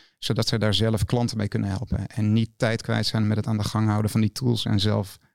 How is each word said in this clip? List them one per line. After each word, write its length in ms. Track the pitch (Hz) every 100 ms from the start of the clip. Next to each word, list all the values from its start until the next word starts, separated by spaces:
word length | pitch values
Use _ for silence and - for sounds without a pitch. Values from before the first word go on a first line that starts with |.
| - _
zodat 300 | - 107 110
zij 100 | 117
daar 160 | 107
zelf 300 | 104 113 110
klanten 320 | - 123 117 113
mee 120 | 101
kunnen 200 | 113 104
helpen. 360 | 98 - - 98
En 260 | - 107
niet 180 | 110 113 _
tijd 260 | 113 113
kwijt 240 | - 110 107
zijn 200 | 113 107
met 100 | 107
het 100 | 107
aan 100 | 110
de 60 |
gang 240 | 101 110 110
houden 220 | 104 107
van 100 | 117
die 120 | 110
tools 320 | - 127 113
en 160 | 117 104
zelf 380 | 101 107 98 - _